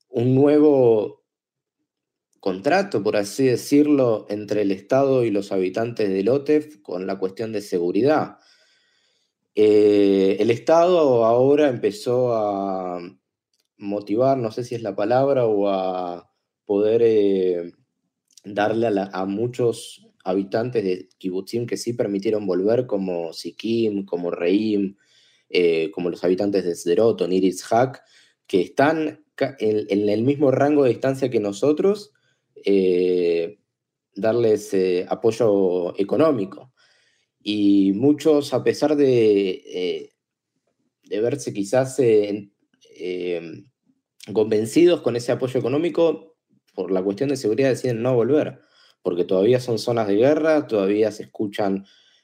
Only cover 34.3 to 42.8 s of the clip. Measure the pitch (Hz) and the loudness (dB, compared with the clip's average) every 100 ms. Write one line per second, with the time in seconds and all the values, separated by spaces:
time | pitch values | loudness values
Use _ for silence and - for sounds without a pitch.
34.3 | 117 113 107 101 95 92 90 95 90 113 | 2 2 0 0 0 0 0 -2 -2 -2
35.3 | 110 117 101 92 90 85 - 98 110 160 | 2 2 2 2 0 -4 -4 -2 2 2
36.3 | 131 95 - - _ _ _ _ _ _ | 0 -4 -10 -20 _ _ _ _ _ _
37.3 | _ 104 104 101 101 98 98 139 147 156 | _ -6 0 4 4 4 4 2 2 2
38.3 | 147 139 127 120 113 147 147 139 123 110 | 2 2 -2 -2 0 0 2 4 4 4
39.3 | 101 98 - - 90 90 80 - _ _ | 4 2 -6 -10 -6 -4 -6 -10 _ _
40.3 | _ _ _ _ _ _ _ _ 98 117 | _ _ _ _ _ _ _ _ -4 -4
41.3 | 135 120 107 98 127 131 - 120 107 104 | -4 -8 -8 0 0 0 0 4 4 2
42.3 | 104 101 _ _ _ | -6 -10 _ _ _